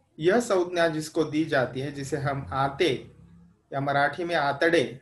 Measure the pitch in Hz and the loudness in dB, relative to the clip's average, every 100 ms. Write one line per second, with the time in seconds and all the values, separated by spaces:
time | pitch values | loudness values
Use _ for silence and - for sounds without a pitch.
0 | _ - 160 226 240 185 175 175 165 156 | _ -2 2 2 2 0 0 0 0 0
1 | 156 170 143 151 156 139 120 131 143 139 | -2 -2 0 -2 0 0 0 -2 -8 -8
2 | 135 147 143 139 135 135 135 139 170 120 | -6 -4 -2 -4 -4 -2 -2 0 0 0
3 | - - - - - _ _ 139 143 139 | -6 -20 -20 -20 -20 _ _ -4 0 2
4 | 143 160 175 170 143 135 165 165 120 - | 0 0 -2 0 0 2 4 4 2 -4